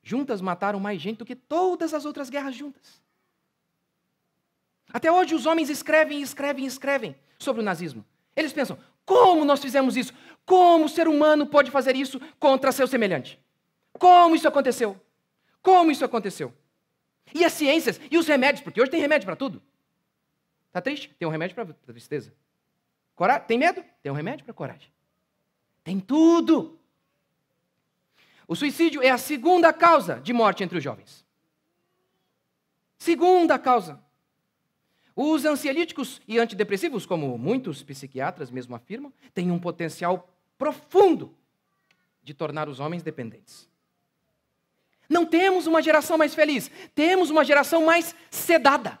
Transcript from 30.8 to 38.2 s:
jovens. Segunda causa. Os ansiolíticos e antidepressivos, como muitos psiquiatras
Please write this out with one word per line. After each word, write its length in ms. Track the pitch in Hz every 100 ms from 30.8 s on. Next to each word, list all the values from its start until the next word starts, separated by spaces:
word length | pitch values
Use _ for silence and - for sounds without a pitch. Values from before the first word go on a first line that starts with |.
jovens. 420 | 123 104 _ - _ _ _ _ _ _ _ _ _ _ _ _ _ _ _ _ _ _
Segunda 600 | - 330 349 370 330 269
causa. 420 | 269 247 170 139 _ _ _ _ _ _ _ _ _ _ _ -
Os 280 | 285 311
ansiolíticos 760 | 294 285 294 277 339 - 214 - -
e 100 | 226
antidepressivos, 680 | 233 196 202 190 339 247
como 320 | - 170 139 120
muitos 460 | 131 262 254 143
psiquiatras 680 | - 135 135 131